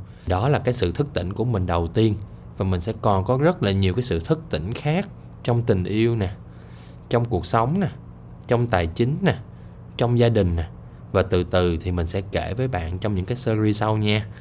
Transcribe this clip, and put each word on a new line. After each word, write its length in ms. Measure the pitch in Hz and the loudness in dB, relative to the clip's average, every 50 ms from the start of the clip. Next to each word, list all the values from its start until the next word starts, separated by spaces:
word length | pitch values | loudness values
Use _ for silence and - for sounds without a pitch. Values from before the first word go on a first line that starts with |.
| - - - - - 85 | -8 -12 -16 -10 -4 0
Đó 220 | 90 92 110 143 | 0 2 2 2
là 100 | 147 117 | 2 2
cái 140 | - 127 123 | 2 0 0
sự 180 | - - 87 | 0 0 0
thức 160 | 85 - 147 - - | 0 0 -2 -2 -2
tỉnh 200 | - 90 90 101 | -4 -4 -2 -2
của 120 | - 110 | -2 0
mình 200 | 123 113 95 92 | 0 2 2 2
đầu 220 | 87 85 85 85 82 | 2 2 2 2 2
tiên. 280 | - 117 113 110 101 - - - - - - - - - | 2 4 4 4 2 0 -4 -10 -14 -16 -16 -10 -6 -2
Và 80 | 98 | 0
mình 140 | 95 95 87 | 0 0 0
sẽ 140 | 82 110 107 - | 0 -2 -4 0
còn 220 | - 110 101 95 95 | 2 2 4 4 2
có 140 | 113 127 131 | 2 2 4
rất 260 | 143 170 180 - - | 4 2 2 2 2
là 80 | 101 | 2
nhiều 220 | 98 98 98 92 90 | 4 4 4 4 2
cái 100 | 123 123 | 2 0
sự 160 | - 87 82 | 0 0 -2
thức 220 | - - 160 160 - - | 0 0 0 -2 0 -2
tỉnh 240 | - 76 80 98 113 | -4 -4 -2 -4 -6
khác 360 | - - 147 156 185 202 - - - - - - - - | -4 -2 0 0 0 0 -4 -8 -14 -16 -18 -16 -6 -2
trong 180 | - 117 117 | 0 0 2
tình 220 | 117 120 104 92 90 | 2 2 2 2 2
yêu 320 | 92 101 110 113 117 117 | 0 2 2 4 4 2
nè, 140 | 113 98 95 - - - - - - - - - - - - - - - - | 2 0 -2 -4 -8 -14 -16 -18 -18 -18 -18 -18 -18 -18 -18 -18 -18 -4 0
trong 160 | - 117 123 | 0 2 2
cuộc 200 | 120 107 87 80 | 2 0 0 0
sống 340 | - - 113 117 131 165 202 | 0 2 2 2 2 2 0
nè, 80 | 190 127 - - - - - - - - - - - - | 0 -2 -4 -6 -14 -18 -18 -18 -18 -18 -18 -12 -2 0
trong 200 | 123 120 120 117 | 2 2 2 2
tài 200 | 107 87 85 82 | 2 2 2 2
chính 300 | 82 - 117 127 151 180 | 0 0 0 0 0 2
nè, 140 | 196 160 98 - - - - - - - - - - - - - | 2 0 0 0 -4 -14 -16 -18 -18 -18 -18 -18 -18 -12 -4 -2
trong 220 | 123 120 120 120 | 0 2 4 4
gia 100 | 120 117 | 4 6
đình 260 | 110 107 95 87 85 | 6 4 4 4 2
nè. 120 | 85 80 - - - - - - - - - | 0 -2 -4 -8 -14 -18 -18 -18 -18 -10 -2
Và 100 | - 98 | 2 2
từ 220 | 90 95 95 90 87 | 2 4 2 0 2
từ 340 | 85 - 92 90 90 85 82 | 2 2 2 4 4 2 0
thì 140 | - 92 | -2 -2
mình 140 | 90 87 82 | -2 0 -2
sẽ 160 | 82 - 101 | -2 -2 -4
kể 320 | 92 - - 85 78 82 92 | -6 -4 -4 -4 -4 -4 -4
với 140 | 123 131 127 | -2 -2 -2
bạn 320 | 107 90 82 82 90 92 | -2 -4 -4 -4 -4 -4
trong 160 | - 107 104 | -2 -2 -2
những 100 | 90 90 | -2 -2
cái 100 | - 123 | -2 -4
series 440 | 123 - 120 110 107 107 107 104 - | -2 -2 0 0 2 2 2 2 2
sau 180 | 107 110 110 107 | 0 0 2 2
nha. 280 | 107 104 104 107 107 - - - | 2 2 2 2 0 -4 -8 -16